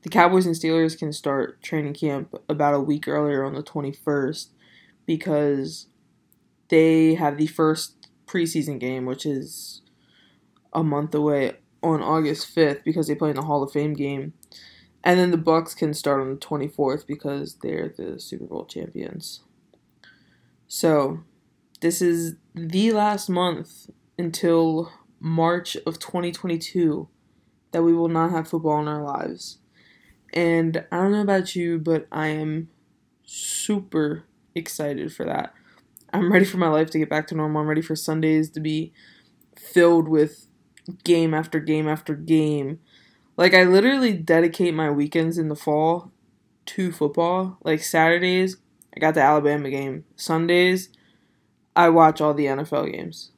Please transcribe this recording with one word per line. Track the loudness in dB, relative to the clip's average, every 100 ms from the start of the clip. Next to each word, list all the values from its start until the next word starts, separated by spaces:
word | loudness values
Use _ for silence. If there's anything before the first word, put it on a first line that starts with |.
The | 0
Cowboys | 4 6 4 2
and | -2
Steelers | 0 2 0 -2
can | -10
start | -6 -4 -4 -4 -10
training | -6 -6 -6
camp | -4 -4 -4 -8 -14 -8
about | 0 0
a | 0
week | 0 -4 -2
earlier | -2 -2 -2
on | -4
the | -8
twenty-first | -8 -8 -8 -6 -4 -2 -2 -6 -16 _ _ _ _ _ -6
because | -4 -2 0 0 -2 -6 -12 -20 _ _ _ _ _ _ _ _
they | 4 6 6 4
have | 4 0 0
the | -2
first | 2 0 0 -6 _ -20 _ -8
preseason | -4 -2 -2 -4 -6
game, | -8 -6 -6
which | -6
is | -6 -6 -8 -16 -16 -20 _ _ _ _ _ _ _ _ _
a | -2
month | 0 -2 -2
away, | 0 0 2 -2 -6 _ _
on | -2 0
August | 0 0 0 -4 -6
fifth | 0 0 0
because | -4 -4 -2
they |
play | -2 -2
in | -2
the |
Hall | -2 -2
of | -2
Fame | -4 -4
game. | -4 -6 -8 -12 -16 _ -20 -20 -20 _ _
And | 2 4
then | 4
the | 2
Bucks | 2 2 0
can | -4 -4
start | -2 -2 0
on | -2
the | -8
twenty-fourth | -8 -6 -6 -2 -2 -2 -8
because | -10 -8 -8 -10 -10
they're | -8 -6 -8 -10
the | -12 -12
Super | -14 -14
Bowl | -12 -12 -12
champions. | -12 -12 -12 -12 -14 -16 -18 _ _ _ _ _ _ -20 _ _ _ _ _ _
So, | -2 2 2 0 -6 -14 _ _ _ _ _
this | -4 0
is | 0 0 -4 -10 _
the | -12 -4 0 2
last | 2 0 -2 -2
month | 0 0 -2 -10 -20 -20 _ _ -8
until | -6 -2 2 4 2 0 -6 -16 _ _
March | -4 0 2 0 -4 -8 -8
of | -10
twenty | -8 -6 -6
twenty-two | -6 -6 -4 -4 0 0 0 -8 _ _ _ _ _ _
that | 0
we | 2
will | 4 2
not | 0 0
have | -2 -4
football | -2 0 0
in | -2
our | -6
lives. | -6 -6 -8 -10 -16 -18 _ _ _ _ _ _ _
And | -2 2 2 2 -2 -4
I | 0
don't | 2
know | 2
about | 2 0 0 -4
you, | -2 -2
but | 0 -2 -2
I | -6 -4
am | -4 -4 -6 -8 _ _ _ _ _
super | _ -12 -8 -6 -4 -4 -2 -2 -2 -4 _ _ _
excited | -12 -10 -8 -6 -6 -8
for | -8
that. | -6 -4 -6 _ _ _ _ -20 _
I'm | 0 4
ready | 4
for | 4 2
my | 2
life | 2 2
to | 0
get | -2
back | -2 -4
to |
normal. | -4 -2 -2
I'm | 0
ready | -2
for | -2 -6
Sundays | -4 0 2 2 0
to | -4
be | -4 -4 -6 _ -20 _ _ _ _ -20
filled | 0 6 6 6 4
with | 2 2 -2 _ _ _ _ -18 -10
game | 2 2 4
after | 0 -2 -4
game | 0 0 0
after | -2 -4
game. | -8 2 2 2 -2 -4 -8 _ _ _ _ _ 2
Like, | 6
I | 8
literally | 8 6 6 4 0
dedicate | 0 2 4 4 2 0
my | 0 0
weekends | 0 0 0 0 -2
in | -4
the |
fall | -4 -2 2 2 0 -4 _ _ _ _ _ -12
to | -6 -4
football. | -2 -2 0 0 0 -4 -6
Like, | -4 -2
Saturdays, | 0 2 4 4 2 2 0 -4 _ _ _ -2
I |
got | 0
the | 4
Alabama | 6 6 2 0 -4
game. | -6 -6 -10 -14 -14
Sundays, | -2 0 2 4 4 2 -6 _ _ _ _ _ _ _ _ 4
I | 6
watch | 8 6 6
all | 0
the | 2 -2
N | -2
F | -2
L | -4 -4
games. | -8 -12 -14 -20